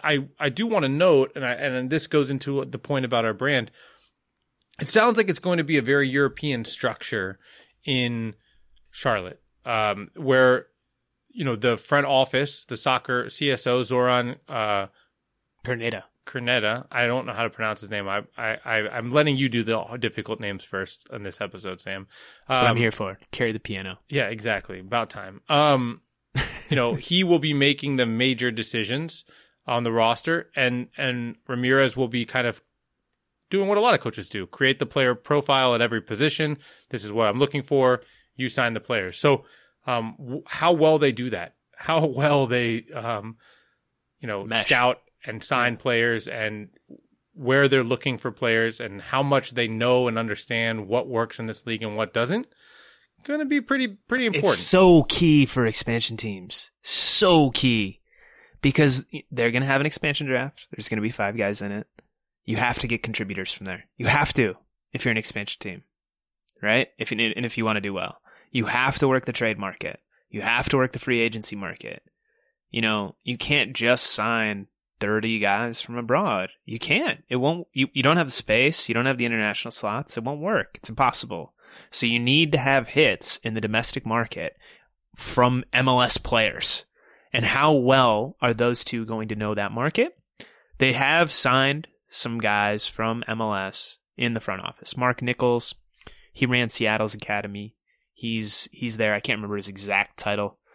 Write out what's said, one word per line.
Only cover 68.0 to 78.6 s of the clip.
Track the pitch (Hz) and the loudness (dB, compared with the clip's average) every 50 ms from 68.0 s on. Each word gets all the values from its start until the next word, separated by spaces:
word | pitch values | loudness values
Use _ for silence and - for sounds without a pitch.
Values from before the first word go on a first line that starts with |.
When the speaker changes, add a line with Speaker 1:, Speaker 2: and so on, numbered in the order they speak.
| 87 - - - _ _ - - _ _ | -6 -8 -10 -14 _ _ -20 -20 _ _
Speaker 2:
you | - 127 110 | -4 -4 -2
have | 104 - 123 127 135 135 - | 0 0 0 0 0 0 2
to | 147 135 | 2 2
work | 131 131 - | 2 2 0
the | - | -2
trade | 117 - 117 110 107 104 | -4 -2 -2 -2 -2 -2
market. | 101 95 87 - - - - - _ _ _ _ _ _ | -6 -10 -8 -10 -12 -12 -12 -14 _ _ _ _ _ _
You | - 104 | -10 -6
have | 101 113 117 123 131 - | -2 0 0 0 0 0
to | - | 2
work | 135 127 127 | 2 0 0
the | - 123 | -2 -6
free | - 131 123 117 | -2 0 0 2
agency | 113 117 110 113 104 - 107 | 2 0 -2 -4 -8 -8 -8
market. | 104 95 85 87 - - 57 - - _ _ _ _ _ _ _ _ _ _ _ _ _ _ | -8 -10 -10 -12 -12 -14 -14 -14 -16 _ _ _ _ _ _ _ _ _ _ _ _ _ _
You | - 117 | -4 -2
know, | 113 110 107 107 101 - - _ | 0 0 0 0 -2 -6 -8 _
you | - - 123 - | -8 -8 -6 -6
can't | - - 147 147 117 110 | -2 0 0 0 0 -2
just | 131 - 117 120 123 120 - | -2 0 2 2 2 4 4
sign | 139 - - 107 113 117 113 110 107 104 101 95 _ _ _ _ _ _ - | 4 4 2 2 0 0 0 0 0 -2 -4 -10 _ _ _ _ _ _ -6
thirty | - 101 107 107 107 113 113 107 | -2 0 0 0 0 0 -2 0
guys | 104 101 98 104 120 120 113 - | 2 2 2 0 0 -4 -4 -6
from | - - 117 120 | -8 -8 -8 -6
abroad. | 120 113 127 160 208 180 107 98 95 - - _ - | -2 0 0 0 2 0 -2 -2 -4 -6 -10 _ -14
You | - 110 113 | -10 -10 -6
can't. | - - 147 233 330 311 - - _ - | -2 0 0 0 0 -2 -4 -6 _ -4
It | 123 | -2
won't, | 127 127 147 165 175 165 _ | 0 2 0 0 -2 -6 _
you, | - 131 131 - | -2 -2 -2 -2
you | - 139 123 | 0 2 4
don't | 139 165 175 | 4 4 4
have | 160 131 | 2 0
the | |
space. | - - - - 110 117 | 0 -2 2 2 2 4